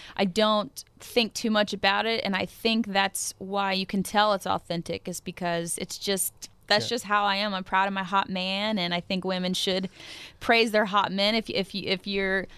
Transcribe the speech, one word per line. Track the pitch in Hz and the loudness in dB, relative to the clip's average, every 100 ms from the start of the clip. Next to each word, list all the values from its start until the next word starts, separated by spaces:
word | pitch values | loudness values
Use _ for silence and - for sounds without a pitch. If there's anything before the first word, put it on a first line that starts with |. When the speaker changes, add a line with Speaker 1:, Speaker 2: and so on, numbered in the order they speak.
| - - | -10 -2
Speaker 1:
I | 196 | 0
don't | 214 214 214 - - - - | 2 2 2 -2 -10 -20 -20
think | - 240 220 | -4 -2 0
too | - 226 | -2 0
much | 214 208 | 2 2
about | 196 196 202 220 | 0 0 2 0
it. | 226 - | -2 -2
And | 190 | -2
I | - | -4
think | - 226 220 208 | -2 0 0 2
that's | 196 196 - - - | 2 0 -2 -8 -8
why | 190 196 196 | -6 -2 0
you | 190 190 | -2 0
can | 202 | -2
tell | - 208 214 | 2 4 4
it's | 196 - | 2 0
authentic, | 190 - 170 170 - - | -4 -2 -6 -4 -6 -8
is | 175 | -10
because | - - 175 170 170 - | -10 -6 -2 -2 -2 -6
it's | - - | -6 -6
just, | - 190 - - - _ - | -4 -2 -2 -6 -16 _ 0
that's | 240 226 | 0 0
Speaker 2:
Yeah. | 233 | -4
Speaker 1:
just | 196 | 0
how | 208 | 2
I | 202 196 | 2 0
am. | 208 | -2
I'm | 190 | -4
proud | 185 190 196 | 0 2 2
of | |
my | 196 | 0
hot | 180 196 - | 0 0 0
man, | 185 185 196 214 214 | -2 -2 -2 0 0
and | 175 | 0
I | 175 | -2
think | - 185 185 | -2 -2 0
women | 185 185 | 0 0
should | 185 196 185 190 - - - - - | 0 0 0 -2 -8 -16 -16 -18 -2
praise | - 226 233 | 4 6 6
their | 208 208 | 4 2
hot | 202 - | 2 2
men | 190 208 226 | 2 2 2
if, | - | 0
if, | - 185 | -2 -2
if | 196 - 190 202 | -4 -2 -2 -2
you're, | 196 196 190 180 | -2 0 0 -2